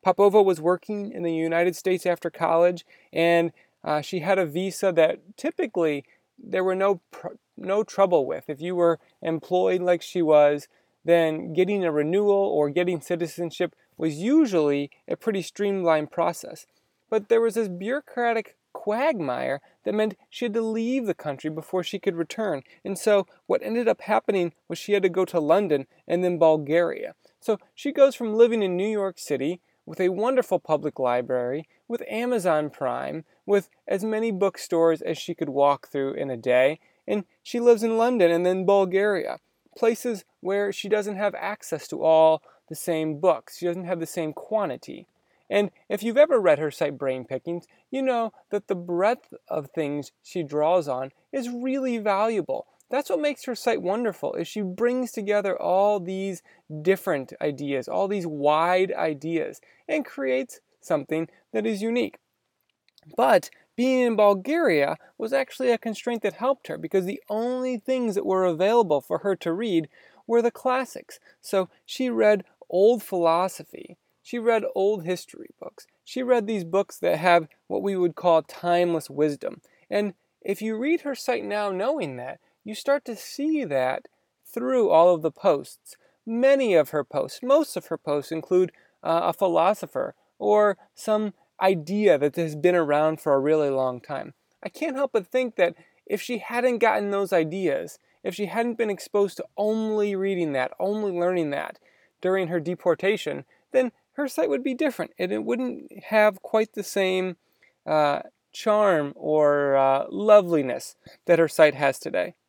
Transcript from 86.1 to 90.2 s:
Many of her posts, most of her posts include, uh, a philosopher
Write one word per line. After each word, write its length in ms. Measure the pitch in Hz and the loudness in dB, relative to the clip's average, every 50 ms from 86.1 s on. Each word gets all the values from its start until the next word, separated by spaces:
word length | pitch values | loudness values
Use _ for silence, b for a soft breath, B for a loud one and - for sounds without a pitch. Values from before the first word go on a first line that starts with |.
| _ _ _ | _ _ _
Many 520 | 226 226 233 254 269 277 277 269 226 190 | -8 -4 2 4 4 4 4 2 4 4
of 140 | 160 147 - | 4 2 2
her 120 | - 151 139 | -2 -4 -4
posts, 400 | _ - 143 - - - - - | _ -4 -4 -4 -4 -6 -10 0
most 340 | 247 277 311 311 - - | 2 4 4 4 0 -6
of 100 | 185 - | -10 -8
her 120 | - 165 151 | -8 -10 -8
posts 320 | _ - 147 147 139 - | _ -4 -4 -4 -4 -6
include, 400 | 160 160 156 - 185 180 185 170 b b b b b b b | -8 -8 -4 0 2 2 2 0 b b b b b b b
uh, 200 | 160 165 165 170 | -2 0 0 0
a 80 | 175 160 | -2 -2
philosopher 840 | - 202 185 170 165 165 185 214 - - - _ 131 - - - _ | 0 0 2 2 4 4 2 2 0 -6 -8 _ -6 -6 -6 -8 _